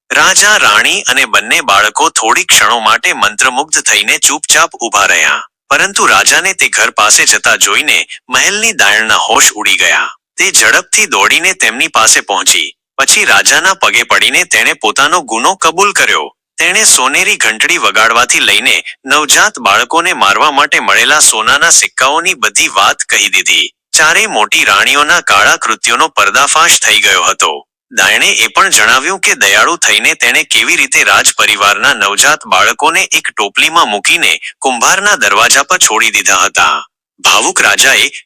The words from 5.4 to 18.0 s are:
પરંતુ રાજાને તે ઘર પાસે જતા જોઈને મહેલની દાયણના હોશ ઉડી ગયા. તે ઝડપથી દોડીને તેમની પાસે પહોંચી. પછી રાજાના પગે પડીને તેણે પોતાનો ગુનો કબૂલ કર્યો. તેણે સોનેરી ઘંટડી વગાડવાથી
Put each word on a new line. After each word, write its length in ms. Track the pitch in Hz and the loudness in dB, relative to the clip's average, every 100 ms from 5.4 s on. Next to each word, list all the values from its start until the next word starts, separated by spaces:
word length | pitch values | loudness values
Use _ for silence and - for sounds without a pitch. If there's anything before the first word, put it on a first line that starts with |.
| - _ - | -8 _ -4
પરંતુ 360 | 147 185 202 131 | -2 -2 0 2
રાજાને 460 | 98 107 147 185 | 2 2 0 0
તે 160 | 196 - | -2 -2
ઘર 220 | 104 113 | 0 -2
પાસે 340 | - 104 - | 0 2 2
જતા 320 | 160 110 120 104 | 0 0 0 0
જોઈને 500 | 101 113 147 95 - - - | 0 -2 0 -2 -4 -12 -6
મહેલની 440 | - 160 202 226 | -4 -2 -2 -2
દાયણના 440 | - 101 107 110 98 | 0 0 0 0 0
હોશ 360 | - 113 - | 0 0 0
ઉડી 220 | 107 104 101 | -2 -2 0
ગયા. 340 | 87 - - - _ - | 0 0 -4 -10 _ -6
તે 140 | 190 | -2
ઝડપથી 560 | 165 110 147 - - 202 | 0 2 0 0 -2 -2
દોડીને 460 | 104 104 151 180 | 0 0 0 -2
તેમની 360 | 185 113 117 160 | -2 -2 -2 -2
પાસે 320 | 117 110 143 | 0 2 0
પહોંચી. 540 | - 95 92 95 - - _ - | -2 -4 -2 -2 -4 -10 _ -6
પછી 260 | 135 208 | -2 0
રાજાના 500 | 160 101 - 147 185 | 2 0 2 0 0
પગે 280 | 190 104 117 | 0 -2 -2
પડીને 420 | 117 101 - 151 | 0 0 0 -2
તેણે 280 | 180 110 127 | 0 0 0
પોતાનો 480 | 160 208 135 147 175 | -2 -2 0 0 0
ગુનો 340 | 131 113 147 | -2 -2 -2
કબૂલ 380 | 190 165 165 202 | 0 -2 0 0
કર્યો. 440 | 165 123 - - - _ - | 0 0 0 -4 -12 _ -6
તેણે 260 | 165 208 | -2 0
સોનેરી 520 | 214 - 131 156 190 196 | 2 2 0 0 -2 -2
ઘંટડી 420 | 113 107 - 165 | -2 0 0 0
વગાડવાથી 640 | 107 104 | 0 2